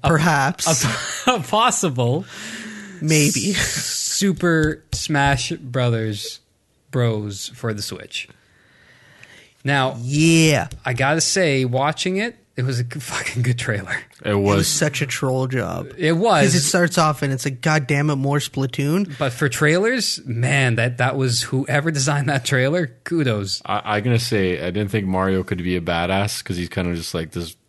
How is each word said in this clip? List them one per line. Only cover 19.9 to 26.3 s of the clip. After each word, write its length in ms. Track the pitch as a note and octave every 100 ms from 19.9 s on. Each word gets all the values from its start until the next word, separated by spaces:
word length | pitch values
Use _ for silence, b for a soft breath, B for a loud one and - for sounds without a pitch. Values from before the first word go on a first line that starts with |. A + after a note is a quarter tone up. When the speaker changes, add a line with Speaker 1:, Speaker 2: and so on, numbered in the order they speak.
| B3+ G3 -
Speaker 1:
man, 520 | - A#2 B2+ C#3 B2+ A2+
that, 220 | A#2 B2
that 180 | B2+ C3+
was 260 | C3 A#2+
whoever 480 | - C3 C#3 D3 D#3
designed 380 | D3+ C3+ D3 C#3+
that 160 | C#3
trailer, 420 | B2 C3+ C3 E3+ D#3 -
kudos. 560 | - E3+ C3+ G#2+ G2 - -
Speaker 3:
I, 300 | G2+ - G#2+
I 40 |
gonna 200 | G#2+ A#2
say, 400 | A#2+ A2 F#2+ F2
I 60 | E2
didn't 200 | F#2 G#2
think 140 | G#2+ F#2+
Mario 360 | F#2 F#2+ F#2+
could 160 | F#2 F#2
be 160 | F2 F2+
a 40 |
badass 640 | E2 E2+ F2 F#2+ G#2